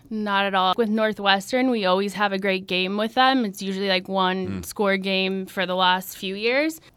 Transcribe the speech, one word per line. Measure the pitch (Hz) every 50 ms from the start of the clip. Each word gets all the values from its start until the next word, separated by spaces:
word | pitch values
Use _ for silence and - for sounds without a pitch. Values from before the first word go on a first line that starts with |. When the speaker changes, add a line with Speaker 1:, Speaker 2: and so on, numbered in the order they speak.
| - -
Speaker 1:
Not | 220 214 208 208 196 196 202
at | 196 190
all. | 185 185 185 180
With | - 196 208
Northwestern, | 214 220 220 220 208 - 202 196 196 196 190 - 254 254 254 262
we | 240 220 196
always | 185 180 190 202 202 185
have | 208 208 202 196
a | 190
great | 190 202 190 190 190
game | - 185 180 185 185 202 208
with | 214 220 -
them. | 262 254 262 269 262 233
It's | 202 190 -
usually, | 196 190 190 190 202 196
like, | 185 185 185 -
one | 190 190 190 185 185 190 185 185
Speaker 2:
Mm. | 196 185 170
Speaker 1:
score | - - - 208 196 196 196
game | 190 196 190 190 190 185 190 190 190
for | - - 202 185 175
the | 185
last | 185 185 180 185 185 180 - - -
few | 202 185 190
years. | 202 214 233 247 277 302 320 311 - - - _